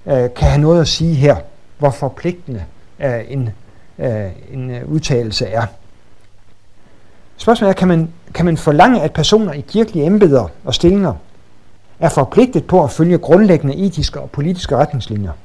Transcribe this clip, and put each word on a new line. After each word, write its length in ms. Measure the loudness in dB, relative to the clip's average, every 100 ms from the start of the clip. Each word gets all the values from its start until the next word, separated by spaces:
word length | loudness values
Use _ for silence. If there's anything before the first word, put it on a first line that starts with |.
| -4
øh, 280 | -2 -2 0
kan 120 | 2
have 120 | 4
noget 200 | 4 2
at 80 | 2
sige 260 | -2 -2
her, 220 | 2 2 2 -4 -20 -20 -2
hvor 120 | -2
forpligtende, 720 | 0 -6 -6 -6 -6 -10 -12 -12 -16 -20 -8
øh, 200 | -4 -4 -6
en, 220 | -6 -6 -8 -18 -20 -20 -8
øh, 320 | -6 -4 -6 -12 -14
en, 180 | -12 -10
øh, 180 | -10 -6
udtalelse 580 | -6 -2 -2 -2 -6 -4
er. 200 | -4 -6 -8 -20 -20 -20 -20 -20 -20 -20 -20 -20 -20 -20 -20 -20 -20 -20 -4
Spørgsmålet 340 | 0 2 2
er, 80 | 2
kan 100 | 2
man, 240 | 2 0 -8 -12
kan 100 | -2
man 120 | 0 0
forlange, 460 | 2 4 4 4
at 100 | 0
personer 400 | -2 2 2 2
i 80 | -6
kirkelige 460 | -4 -2 0 0 2
embeder 420 | 4 4 4 0 -8
og 100 | -6
stillinger 400 | 0 2 2 0 -4 -12 -20 -20 -20 -20 -20 -20 -4
er 80 | -2
forpligtet 580 | 0 2 2 2 0 0
på 180 | 2
at 60 | 2
følge 280 | 2 2 2
grundlæggende 580 | 4 4 6 4 0 -2
etiske 440 | -4 -2 -4 -6
og 100 | -10
politiske 460 | -6 -4 -4 -2 0
retningslinjer? 560 | 0 -2 -6 -6 -6 -10